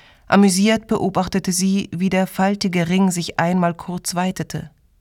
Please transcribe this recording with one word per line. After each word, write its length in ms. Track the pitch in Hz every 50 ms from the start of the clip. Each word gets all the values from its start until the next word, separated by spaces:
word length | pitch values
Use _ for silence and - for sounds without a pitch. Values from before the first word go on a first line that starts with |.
| - - - _ _
Amüsiert 600 | - - 196 202 196 180 185 196 220 220 226 220
beobachtete 640 | - 226 - - 196 190 180 185 180 - 190 - - 175
sie, 360 | 180 190 190 190 196 - - -
wie 180 | 165 185 190
der 160 | 185 185 190
faltige 640 | 185 - - 190 196 202 202 - 196 175 180 170 170
Ring 220 | 185 190 196 185
sich 280 | 175 175 165 - - -
einmal 360 | 165 170 180 185 175 170 170
kurz 400 | - - - 175 185 - - -
weitete. 560 | 175 180 185 185 - 160 - - - - - - _ _ _ _ _